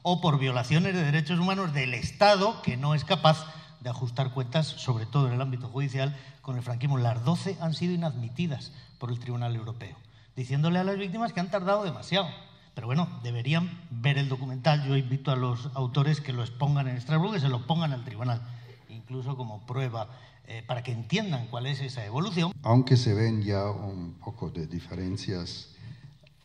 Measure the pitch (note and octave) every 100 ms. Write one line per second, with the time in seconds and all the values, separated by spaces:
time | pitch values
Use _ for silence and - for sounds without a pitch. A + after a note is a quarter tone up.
0 | F3 F3+ F3 C#3 C3 B2 A#2 D#3 F#3+ F3+
1 | D3 D#3 D#3 F3 F3+ F#3+ F#3 C#3+ B2+ B2
2 | - - G3+ G3+ G3+ A3+ - B2+ C#3+ D3+
3 | - F#3+ D#3 D#3 - - - - B2 A#2+
4 | B2 - C3 C3+ B2 D#3+ D#3 - - A#2
5 | A2 D3 C3 B2 C3+ B2+ - C3 C#3 C3+
6 | C3+ C#3+ - - - B2 A#2+ A#2+ D3 C3+
7 | A#2+ A2+ A#2 F3 F#3+ F#3+ E3 D3 F3 F3+
8 | E3 A#2+ A#2 - F3 C#3+ - - - -
9 | A#2+ A#2+ B2 A#2+ A#2+ A2+ A2+ - G2 -
10 | - - - - A#2+ C#3 D#3+ F3+ F#3+ G3
11 | G3 A3 A3+ - F#3 G3+ F#3 G3+ G3+ A#2
12 | - F#3+ F3+ - - - - - A2 C#3
13 | F3 - A#2+ A#2+ A#2+ E3 F3+ - - A#2
14 | B2+ C#3 C#3 C3 C3 C3 D#3+ D3+ C#3 C#3
15 | B2+ C3+ - B2+ B2 A#2+ C#3+ C3+ B2+ C#3+
16 | C#3+ D3+ - B2 A#2 - C#3+ C#3+ C3 B2
17 | A#2+ D#3 F#3+ G#3 C#3 B2 - E3 D#3+ C3
18 | A#2+ G#2+ B2 A#2 - - - - - A2+
19 | A2 C3 B2+ C#3 A#2 G#2 - A#2+ C3 A2+
20 | G#2+ - - - - A2+ A2+ B2 A#2+ A#2
21 | A2 G3 G#3 C3+ A#2 A#2+ C3 C#3+ C#3 A#2+
22 | G#2 B2+ G3 F3+ E3+ - A2 A#2+ B2 B2
23 | A#2 G#2 A2+ A2 G#2 G2+ G2+ G#2 G2+ F#2+
24 | E2+ F2 - G2 F2 E2+ D#2 F2 - F2+
25 | F#2 F#2+ - F#2 F2 - - - - -
26 | - - - -